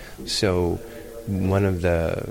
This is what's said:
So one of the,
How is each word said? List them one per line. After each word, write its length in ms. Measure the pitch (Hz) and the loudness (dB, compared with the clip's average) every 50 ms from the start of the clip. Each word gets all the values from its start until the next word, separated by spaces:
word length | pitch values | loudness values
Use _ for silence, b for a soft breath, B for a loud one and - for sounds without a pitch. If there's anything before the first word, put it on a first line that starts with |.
| B B B B - | B B B B -8
So 520 | - - - - 101 90 90 90 87 87 90 B B B B B B B - - - | -6 -4 0 2 2 4 4 2 2 0 -2 B B B B B B B -12 -6 -4
one 380 | 101 92 95 92 95 98 101 | -2 0 2 4 4 4 4
of 160 | 95 92 87 85 | 4 2 2 2
the, 440 | 90 85 82 82 82 85 - - - | 2 2 4 2 0 0 -2 -6 -8